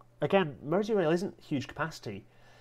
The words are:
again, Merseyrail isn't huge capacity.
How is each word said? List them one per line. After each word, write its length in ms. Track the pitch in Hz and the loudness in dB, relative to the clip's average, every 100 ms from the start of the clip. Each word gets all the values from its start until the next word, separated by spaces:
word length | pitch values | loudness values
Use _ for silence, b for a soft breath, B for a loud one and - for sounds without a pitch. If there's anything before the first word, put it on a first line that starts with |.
| - _ | -16 _
again, 340 | 147 196 165 131 131 | 2 2 2 -2 -2
Merseyrail 480 | 175 214 214 156 | 0 2 2 4
isn't 200 | 175 190 - | 2 0 -8
huge 260 | - 143 - | -4 -4 -4
capacity. 560 | - 160 - - 98 - b b b | -6 -6 -6 -10 -12 -14 b b b